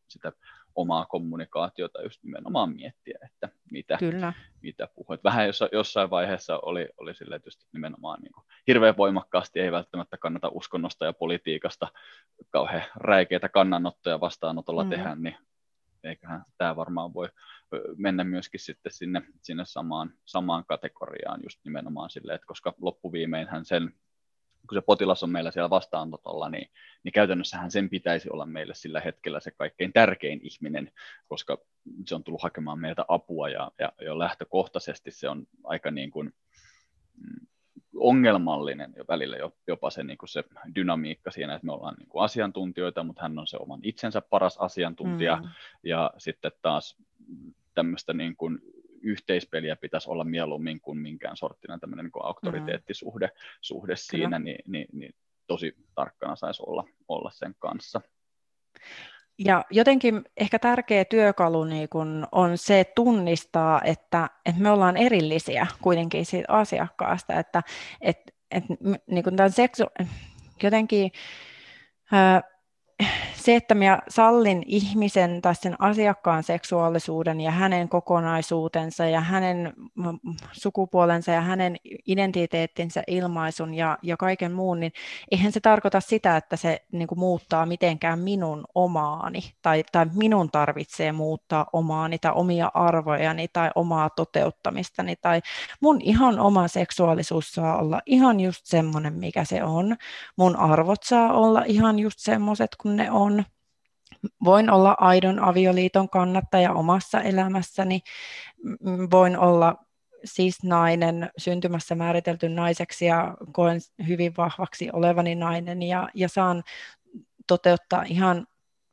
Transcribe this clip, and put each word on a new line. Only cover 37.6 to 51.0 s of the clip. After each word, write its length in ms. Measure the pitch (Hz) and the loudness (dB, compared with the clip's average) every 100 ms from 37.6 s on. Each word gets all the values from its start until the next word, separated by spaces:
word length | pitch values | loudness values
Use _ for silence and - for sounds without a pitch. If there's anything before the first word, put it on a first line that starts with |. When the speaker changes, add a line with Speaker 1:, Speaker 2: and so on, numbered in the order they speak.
| _ _ _ | _ _ _
Speaker 1:
ongelmallinen 1000 | - 120 131 120 98 82 73 73 71 71 - | -2 2 4 4 4 0 -4 -6 -8 -12 -14
jo 80 | - | -6
välillä 280 | 85 67 60 | -6 -6 -8
jo, 200 | 78 _ - | -12 _ -10
jopa 240 | 85 - | -6 -6
se, 140 | - | -8
niin 140 | 71 69 | -12 -14
kuin 100 | - | -14
se 160 | 78 - - - | -12 -12 -16 -10
dynamiikka 560 | 98 90 82 76 78 - | -6 -4 -4 -6 -12 -14
siinä, 240 | - 71 | -12 -10
että 120 | 76 82 | -10 -10
me 60 | |
ollaan 220 | 71 76 - | -12 -12 -16
niin 100 | _ | _
kuin 160 | 80 | -4
asiantuntijoita, 760 | 107 120 104 95 92 87 87 85 | -4 -4 -6 -6 -8 -6 -8 -6
mutta 200 | 82 80 | -10 -10
hän 160 | 80 78 | -12 -12
on 80 | 76 | -12
se 100 | - | -14
oman 200 | 71 69 | -14 -12
itsensä 380 | 107 - 113 107 | -10 -8 -8 -8
paras 380 | - 101 92 - | -2 0 0 -2
asiantuntija 800 | 92 - 85 82 92 85 82 82 | -6 -4 -6 -6 -8 -4 -2 -2
Speaker 2:
Mm. 120 | 85 - - _ | -6 -20 -20 _
Speaker 1:
ja 280 | - 82 80 - | -6 -4 -4 -6
sitten 340 | - - 76 - | -12 -10 -10 -6
taas 340 | 85 73 - - _ _ - 80 - - _ | -4 -4 -6 -16 _ _ -20 -20 -20 -20 _
tämmöistä 380 | - 85 85 - | -4 -4 -6 -8
niin 240 | 80 82 82 | -8 -8 -8
kuin 220 | 82 82 - _ _ _ | -8 -10 -14 _ _ _
yhteispeliä 760 | 107 101 - 90 - 80 78 78 | -8 -6 -4 -4 -4 -8 -8 -8
pitäisi 340 | 76 80 - | -8 -8 -8
olla 140 | 85 | -8
mieluummin 560 | 82 82 80 76 80 78 | -6 -6 -6 -6 -8 -10
kuin 180 | - | -12
minkään 380 | 76 | -12